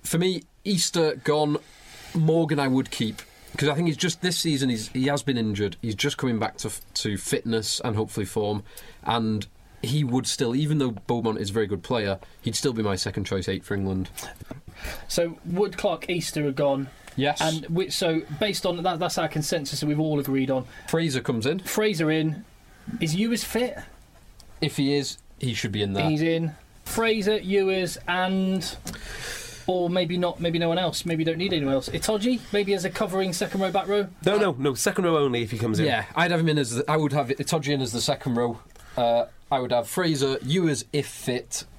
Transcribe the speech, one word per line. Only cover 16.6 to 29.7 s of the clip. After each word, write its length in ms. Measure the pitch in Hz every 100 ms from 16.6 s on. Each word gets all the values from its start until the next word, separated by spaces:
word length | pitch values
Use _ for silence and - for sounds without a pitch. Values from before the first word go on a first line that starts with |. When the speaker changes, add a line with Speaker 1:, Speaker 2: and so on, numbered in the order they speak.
| 143 135 135 - - -
Speaker 1:
Yes. 240 | 143 147
Speaker 2:
And 260 | 160 160 147
we, 240 | 165 185
so 320 | - 175 160 - 147
based 260 | 214 -
on 180 | 185 175
that, 160 | 180 165
that's 180 | 175 -
our 100 | 160
consensus 520 | 156 151 170 143 143
that 60 | 151
we've 120 | 147
all 200 | 156 147
agreed 300 | 139 135 135
on. 140 | 131 127 - -
Speaker 1:
Fraser 320 | 165 165 131
comes 240 | 120 117 117
in. 120 | 185
Speaker 2:
Fraser 500 | - - 214 165 156
in. 340 | 160 156 151 - - - - - -
Is 140 | 160 170
Ewers 260 | 226 233
fit? 320 | - 226 247 - - - - - - - - -
Speaker 1:
If 160 | 156 -
he 180 | 139
is, 240 | 143 131 - - -
he 120 | 127
should 200 | 110 120
be 100 | 104
in 120 | 101
there. 140 | 98 160
Speaker 2:
He's 140 | 151
in. 300 | 165 165 165 156 - -
Fraser, 520 | - - 226 220 196 214
Ewers, 600 | 180 196 190 185 180 - -
and 680 | 180 185 190 190 190 175 - - - - - - - - -
or 240 | -